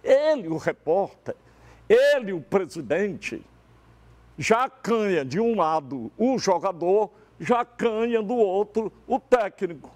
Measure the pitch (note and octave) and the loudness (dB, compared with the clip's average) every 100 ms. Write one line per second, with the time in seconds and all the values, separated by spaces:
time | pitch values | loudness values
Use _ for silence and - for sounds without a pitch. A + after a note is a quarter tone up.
0 | C5 C4+ D4+ D4+ D#3+ D#3+ E3+ D3 - F3+ | 4 4 4 0 -2 -4 -4 -4 -2 0
1 | F3+ - - - _ _ - - - A3+ | 0 -8 -14 -14 _ _ -20 -20 2 4
2 | C#4+ C#4+ G3+ F3+ - G3 E3+ E3+ A#2+ D#3+ | 4 2 -2 -8 -2 -2 -2 -10 -4 -2
3 | G#3 D#3 - - - _ _ _ _ - | -2 -6 -10 -12 -14 _ _ _ _ -20
4 | - - - - - A3+ C4 - - A3+ | -20 -20 -20 -10 0 2 0 -4 -2 0
5 | G#3 E3+ C3 E3 A#3 A3 D#3 D#3+ C3+ C3+ | 2 0 0 0 0 2 0 0 -4 -10
6 | A2 - A#3+ A#3+ G3 F3 G3 F3 E3+ G3+ | -10 -2 0 0 0 0 0 -2 2 2
7 | G#3 - _ - F3 A#3+ A#3+ - A#3 G#3+ | 0 -8 _ -14 0 0 0 -2 -2 0
8 | A#3 A3+ G#3 B3 G3+ F#3+ G#3 A3 G#3+ - | 0 0 0 2 2 2 -2 -4 -6 -10
9 | - B3 _ B3 G3+ - F#3 D#3 - | -4 -4 _ 2 2 -4 -8 -8 -18